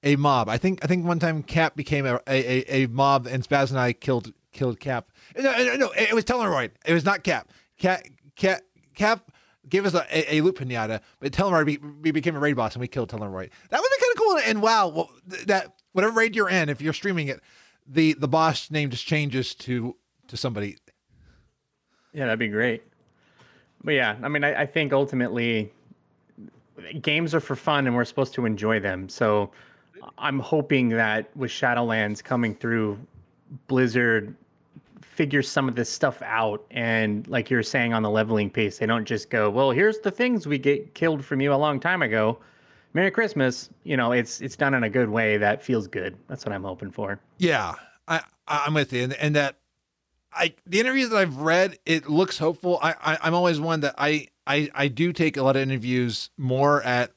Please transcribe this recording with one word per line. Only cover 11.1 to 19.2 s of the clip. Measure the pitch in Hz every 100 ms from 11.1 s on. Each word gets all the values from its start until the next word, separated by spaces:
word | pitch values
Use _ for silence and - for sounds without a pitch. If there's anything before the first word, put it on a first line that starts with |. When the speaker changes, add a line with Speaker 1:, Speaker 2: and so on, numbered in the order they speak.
| _
Speaker 1:
but | 139
Teleroid, | 139 196 170 151
we, | 147 147 147
we | 160
became | 156 156 151
a |
raid | 147 131
boss | 113
and | 117
we | 123
killed | - 113
Teleroid. | 113 104 92 95 - _
That | 254
would | 480 539
be | 494
kinda | 480
cool. | 440 339 226
And | 214
wow, | 214 226 185
well, | 156 165 - -
th-, | 185 185
that | 190 151 _ _
whatever | 185 208
raid | 226 226 214
you're | 196
in, | 185 151
if | 131
you're | 151
streaming | - 202 180 143
it, | 131 _ _ _ _ _
the, | 135 160
the | 151 135
boss | 156 160 - -
name | 151 143
just | 117 -
changes | 151